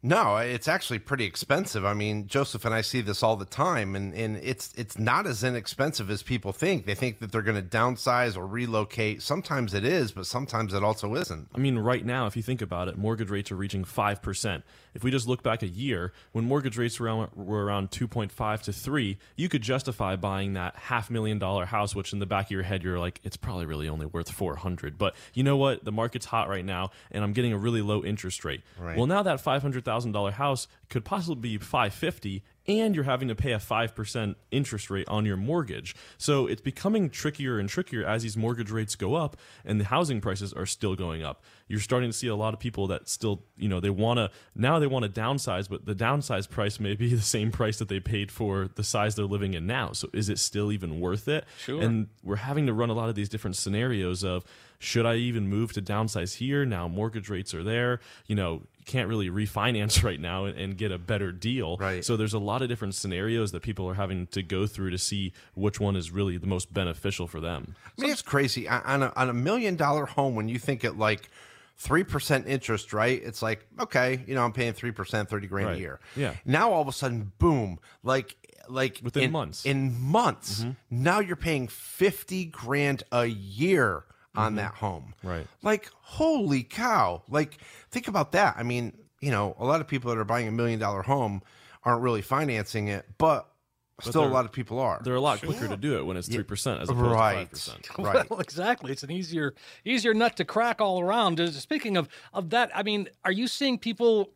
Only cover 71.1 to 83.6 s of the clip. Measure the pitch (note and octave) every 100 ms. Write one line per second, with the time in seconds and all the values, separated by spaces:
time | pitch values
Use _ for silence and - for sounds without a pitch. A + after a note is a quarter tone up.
71.1 | G#2+ - - - - - _ - D#3 F#3
72.1 | C#3+ - C#3+ A#2 C3+ - G#2+ - G#2+ A2+
73.1 | B2+ - A2 A2+ G#2+ - - A#3 C3+ B2+
74.1 | C3 B2+ C3 A#2+ A2 A#2+ G#2+ A#2+ A2 G2
75.1 | A2+ G2+ G#2 G2 G2 G2+ F2 F2 C2+ -
76.1 | - C3+ - - C#3 A3+ F#3 C#3+ C3 C3+
77.1 | A#2 G#2 - F3 D3 G#2 E2 - - -
78.1 | C3 - - - - - C3 C3 - A#2+
79.1 | C#3+ C3 D#3+ F#2+ - C3+ C#3 C3+ A#2+ B2+
80.1 | F#3+ A#3 A2 - G2+ A#2 B2+ _ A#2+ C#3
81.1 | G3 G3+ F3 E3+ D3+ A#2+ - - - F#3+
82.1 | F#3 - F#3 E3+ - A2+ C#3 C#3+ C3+ -
83.1 | A#2+ A#2+ A2 G2 G2+